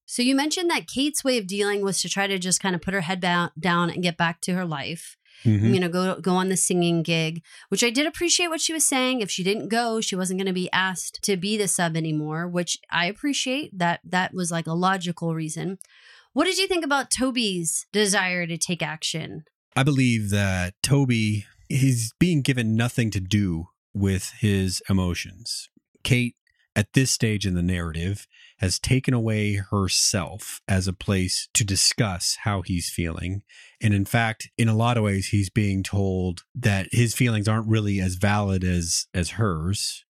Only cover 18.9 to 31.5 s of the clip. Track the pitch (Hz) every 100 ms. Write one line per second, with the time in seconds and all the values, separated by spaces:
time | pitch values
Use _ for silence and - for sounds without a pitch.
18.9 | 160 - 160 - 127 - _ _ - 139
19.9 | 135 127 113 104 101 98 92 90 - -
20.9 | 139 131 113 107 107 - _ - 135 131
21.9 | 120 113 - 175 156 131 127 110 110 123
22.9 | - 113 98 92 104 98 80 85 _ _
23.9 | 98 98 92 - - 107 98 95 92 -
24.9 | 98 90 85 95 95 - - - _ _
25.9 | _ - 123 120 - _ _ _ - 104
26.9 | 135 131 - 113 104 101 87 87 90 85
27.9 | 80 90 104 - _ - - 92 - -
28.9 | 131 139 123 113 107 104 101 95 101 92
29.9 | - - 98 80 98 - - - 95 95
30.9 | 92 - 95 92 - -